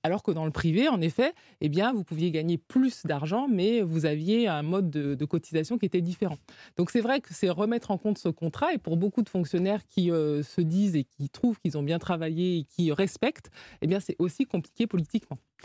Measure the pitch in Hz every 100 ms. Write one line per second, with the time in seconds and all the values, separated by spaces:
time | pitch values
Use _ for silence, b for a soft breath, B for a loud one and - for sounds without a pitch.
0 | 160 202 - 160 160 - 165 175 302 208
1 | 160 185 277 - b b 156 156 226 233
2 | 170 156 175 156 165 170 - 262 262 -
3 | 160 143 156 220 277 196 202 233 175 160
4 | 151 151 170 226 220 151 151 190 175 147
5 | 143 135 147 165 - 160 156 233 196 180
6 | 170 175 190 147 - B B - 175 240
7 | 226 277 - 170 190 170 208 233 - 190
8 | 214 202 180 - 165 - 311 302 - 165
9 | 202 247 202 185 156 175 190 208 - -
10 | 175 165 151 147 143 - 160 185 202 160
11 | 127 - 139 - 240 214 165 147 143 165
12 | 180 170 160 160 180 170 143 - 165 147
13 | 196 - 247 - - B B B 160 190
14 | - - 175 - 269 180 - - 233 180
15 | 156 220 - 131 _ _